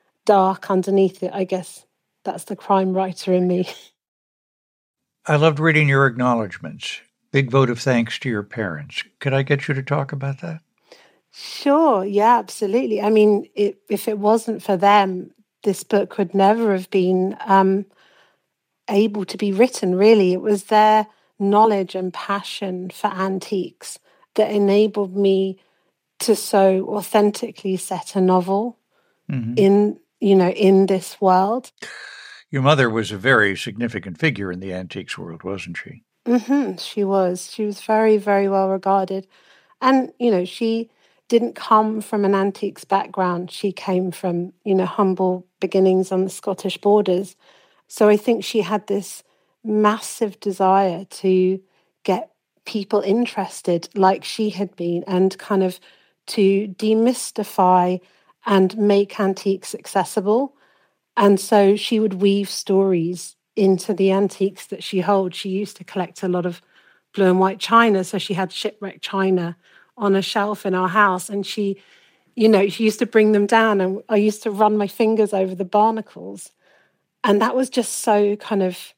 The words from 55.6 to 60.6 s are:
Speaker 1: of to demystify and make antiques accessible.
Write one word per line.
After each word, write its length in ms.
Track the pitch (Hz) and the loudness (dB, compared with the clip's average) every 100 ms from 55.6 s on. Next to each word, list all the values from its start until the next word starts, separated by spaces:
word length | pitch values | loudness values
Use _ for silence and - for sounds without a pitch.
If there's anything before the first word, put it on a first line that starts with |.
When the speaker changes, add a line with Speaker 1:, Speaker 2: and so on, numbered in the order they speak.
Speaker 1:
of 160 | 185 180 _ _ _ _ - | 0 -4 _ _ _ _ -8
to 400 | - 196 196 214 | 0 2 2 -2
demystify 1300 | 180 214 220 233 247 - - 202 - 185 185 180 180 - _ _ _ - | -4 0 2 2 0 -6 -8 -4 2 4 4 2 -2 -8 _ _ _ 0
and 320 | 196 190 214 | 2 2 2
make 420 | 208 202 202 - | 2 2 0 -2
antiques 540 | 196 190 202 190 - | -4 -2 -4 -4 -8
accessible. 800 | - - 202 170 - 190 226 277 - | -14 -6 -4 -2 -2 0 0 -2 -8